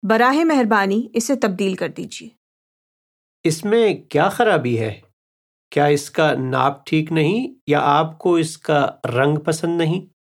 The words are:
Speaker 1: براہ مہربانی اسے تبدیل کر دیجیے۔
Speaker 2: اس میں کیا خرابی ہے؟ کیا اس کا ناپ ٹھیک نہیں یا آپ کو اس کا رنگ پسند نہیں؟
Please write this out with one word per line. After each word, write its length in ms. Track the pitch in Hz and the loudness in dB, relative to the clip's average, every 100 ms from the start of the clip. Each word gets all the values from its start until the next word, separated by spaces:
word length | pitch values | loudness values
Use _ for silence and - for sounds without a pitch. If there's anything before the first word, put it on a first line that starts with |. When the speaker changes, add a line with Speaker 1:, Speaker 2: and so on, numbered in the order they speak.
| 190 | 2
Speaker 1:
براہ 340 | 220 247 285 | 4 4 4
مہربانی 640 | 330 294 233 214 196 202 247 | 2 2 2 2 2 0 -2
اسے 220 | 233 233 269 | -4 -2 0
تبدیل 400 | 214 185 196 185 | 0 -2 -4 -4
کر 120 | 170 | -6
دیجیے۔ 420 | 156 180 - 80 _ _ _ _ _ _ _ _ _ _ _ | -8 -14 -14 -20 _ _ _ _ _ _ _ _ _ _ _
Speaker 2:
اس 220 | 165 156 208 | -2 -2 0
میں 280 | 226 220 156 - | 2 2 0 -4
کیا 200 | 147 180 | 0 0
خرابی 500 | 196 220 175 123 113 | 2 2 2 0 -2
ہے؟ 220 | 110 104 _ _ _ _ _ _ _ | -4 -6 _ _ _ _ _ _ _
کیا 160 | - 147 | 0 2
اس 260 | 147 143 | 2 -2
کا 200 | - 156 | -2 0
ناپ 520 | 131 131 131 131 143 - | 0 -2 0 0 0 -4
ٹھیک 260 | 160 156 | -2 0
نہیں 480 | 160 151 214 262 - - | 0 0 0 -4 -10 -2
یا 120 | 143 | 0
آپ 360 | 135 143 160 160 | 2 0 0 -4
کو 180 | 180 170 | 0 0
اس 220 | 160 - | -2 -8
کا 280 | - 151 139 - - | -2 0 0 -4 -4
رنگ 340 | 120 139 151 | 0 0 0
پسند 340 | 151 160 165 170 | -2 -2 -2 -2
نہیں؟ 280 | 160 185 190 _ | 0 -2 -6 _